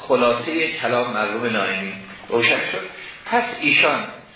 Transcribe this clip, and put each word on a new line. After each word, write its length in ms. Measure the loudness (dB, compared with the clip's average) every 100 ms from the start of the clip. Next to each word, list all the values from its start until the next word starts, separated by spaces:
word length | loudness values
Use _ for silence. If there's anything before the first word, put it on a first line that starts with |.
| 2
خلاصه 640 | 4 4 2 0 0 0 0
کلام 280 | 0 2 0
مرحوم 360 | 0 -2 0 0
ناینی 460 | 0 0 -2 -6 -10 -14 -16 -2
روشن 300 | 2 4 2 0
شد. 140 | -6 -8 -14 -16 -16 -2
پس 160 | 0 0 -2
ایشان 440 | 2 4 4 2 -4 -12 -18